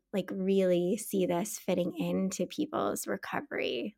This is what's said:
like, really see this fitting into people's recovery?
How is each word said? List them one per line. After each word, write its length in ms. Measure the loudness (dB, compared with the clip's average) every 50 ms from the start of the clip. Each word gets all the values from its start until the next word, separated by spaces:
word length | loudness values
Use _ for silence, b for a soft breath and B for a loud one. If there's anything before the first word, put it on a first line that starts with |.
| _ _ -2
like, 160 | -2 -2 -2 -4
really 640 | -2 2 4 4 6 6 6 6 4 4 2 0 0
see 280 | -2 -2 0 2 2
this 320 | 2 2 0 0 -2 -6 -8
fitting 360 | -2 0 0 2 0 -2 -2 -2
into 480 | -2 0 0 0 0 0 0 -2 -4
people's 600 | -4 -2 -4 -4 -2 0 0 0 0 -2 -2 -4 -4
recovery? 880 | -4 -6 -4 -4 -4 -6 -6 -4 -6 -4 -4 -2 -2 -4 -6 -6 -10